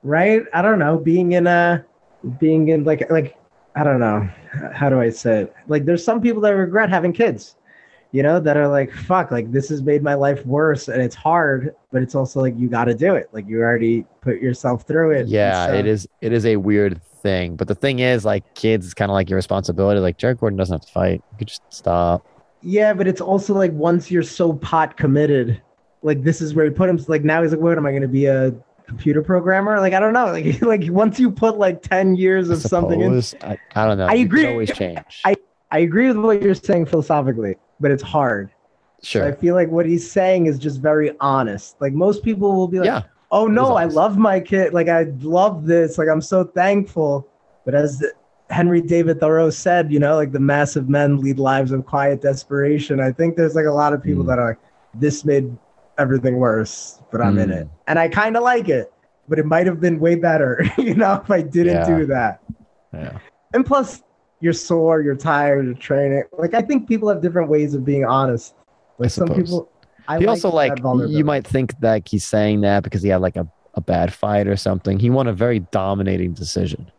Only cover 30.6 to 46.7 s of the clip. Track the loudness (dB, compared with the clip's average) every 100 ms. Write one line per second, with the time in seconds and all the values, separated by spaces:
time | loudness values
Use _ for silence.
30.6 | 0 0 0 2 0 2 0 2 0 2
31.6 | 0 0 -2 0 2 2 2 2 0 -2
32.6 | -2 -2 0 0 0 0 -2 -10 -12 -12
33.6 | _ -2 0 0 0 0 2 2 0 0
34.6 | -4 -4 -6 -8 -16 -6 -2 -2 _ _
35.6 | _ 0 0 2 2 2 2 2 2 0
36.6 | 0 0 0 -2 0 0 0 -2 -4 -8
37.6 | _ _ 0 0 -2 -2 0 -2 -6 _
38.6 | _ _ _ _ -6 -2 -2 0 0 2
39.6 | 2 0 0 -2 -2 0 2 2 2 0
40.6 | -4 -2 0 2 0 -2 0 0 0 -6
41.6 | -12 _ -4 0 0 0 -2 -2 0 0
42.6 | 0 0 0 -2 -8 _ _ 0 2 2
43.6 | 2 2 2 2 2 4 2 2 0 0
44.6 | 2 2 2 2 0 -4 -2 2 2 0
45.6 | 2 2 2 0 0 0 0 0 0 0
46.6 | 2